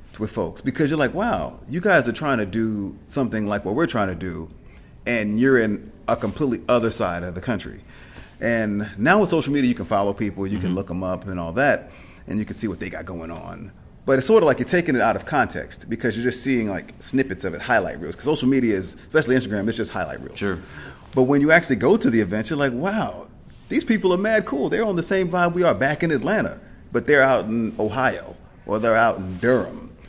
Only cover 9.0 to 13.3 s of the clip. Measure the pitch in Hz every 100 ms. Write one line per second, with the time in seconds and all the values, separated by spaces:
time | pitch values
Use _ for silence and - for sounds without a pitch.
9 | 131 202 185 165 139 143 127 117 90 104
10 | 101 101 104 98 98 101 90 90 98 87
11 | 92 90 98 90 82 95 143 110 - -
12 | - - - 101 104 - 110 87 95 82
13 | 87 85 82